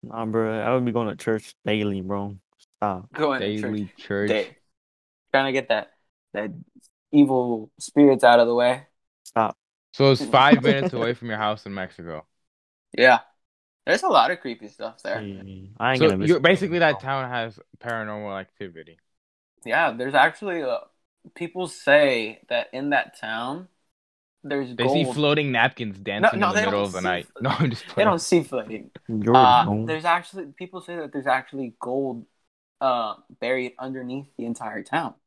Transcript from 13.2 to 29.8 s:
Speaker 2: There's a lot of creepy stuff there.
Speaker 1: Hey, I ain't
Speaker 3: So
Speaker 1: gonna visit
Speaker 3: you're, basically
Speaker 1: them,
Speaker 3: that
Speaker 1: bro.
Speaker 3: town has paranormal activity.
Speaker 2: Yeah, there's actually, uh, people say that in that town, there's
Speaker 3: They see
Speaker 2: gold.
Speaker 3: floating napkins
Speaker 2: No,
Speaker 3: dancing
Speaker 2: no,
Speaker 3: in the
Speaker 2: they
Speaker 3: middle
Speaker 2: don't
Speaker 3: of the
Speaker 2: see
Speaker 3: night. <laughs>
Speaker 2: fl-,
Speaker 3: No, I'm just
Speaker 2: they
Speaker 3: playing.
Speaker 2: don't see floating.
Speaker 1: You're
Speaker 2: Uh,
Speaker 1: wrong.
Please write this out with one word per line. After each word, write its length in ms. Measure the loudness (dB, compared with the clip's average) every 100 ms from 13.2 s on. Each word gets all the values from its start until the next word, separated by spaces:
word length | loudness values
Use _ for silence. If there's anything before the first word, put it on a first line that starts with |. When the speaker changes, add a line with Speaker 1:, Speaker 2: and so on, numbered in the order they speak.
| 2 _ _ _ _ _ -2
Speaker 2:
There's 180 | 0
a 40 | 4
lot 220 | 4 4
of 100 | 0
creepy 280 | -8 -12 -14
stuff 340 | _ -14 -10
there. 260 | -8 -6 -8
Speaker 1:
Hey, 420 | -12 -14 -16 -18 -4
I 140 | 0
ain't 80 | 4
Speaker 3:
So 0 |
Speaker 1:
gonna 160 | 2 2
visit 160 | 2
Speaker 3:
you're, 60 | 2
basically 400 | 4 2 0 0
Speaker 1:
them, 0 |
Speaker 3:
that 200 | 2 0
Speaker 1:
bro. 0 |
Speaker 3:
town 300 | -4 -6 -4
has 300 | -6 -8 -10 _ _
paranormal 600 | -8 -8 -6 -10 -8 -10
activity. 580 | -12 _ -16 -16 -20 _ _ _ _ _ _ _ -4
Speaker 2:
Yeah, 260 | 0 0
there's 220 | -2 -2
actually, 500 | 2 2 0 -8 -6
uh, 160 | -4 -6 -8 _ _ _ -20 -12
people 320 | -10 -8 -10
say 760 | -6 4 6 6 2 -4 -10 _
that 180 | -6 -6
in 160 | -6 -2
that 260 | -2 -2 -10
town, 500 | -10 -8 -6 -10 -14 _ _ _ _ _ _ _
there's 300 | -8 -6 -6 -2
Speaker 3:
They 100 | 0
see 160 | 2
Speaker 2:
gold. 0 |
Speaker 3:
floating 480 | 0 0 2 2 0
napkins 460 | 2 0 0 -10 -10 -8 0
Speaker 2:
No, 120 | 0
Speaker 3:
dancing 100 | 2
Speaker 2:
no, 40 |
Speaker 3:
in 100 | 0
the 20 | 0
Speaker 2:
they 60 |
Speaker 3:
middle 220 | 0 0
Speaker 2:
don't 20 | -2
Speaker 3:
of 80 |
the 80 | -4
Speaker 2:
see 0 |
Speaker 3:
night. 260 | -4 -4 -8
<laughs> 0 |
Speaker 2:
fl-, 60 | -6
Speaker 3:
No, 100 | -4
I'm 200 | -2 -2
just 160 | -4 -10 0
Speaker 2:
they 80 |
Speaker 3:
playing. 20 | 2
Speaker 2:
don't 140 | 2
see 220 | 2 0
floating. 480 | 0 -8 -8 -12 -14 -20 -8
Speaker 1:
You're 260 | -4 4
Speaker 2:
Uh, 320 | 6 6 4 2
Speaker 1:
wrong. 220 | -2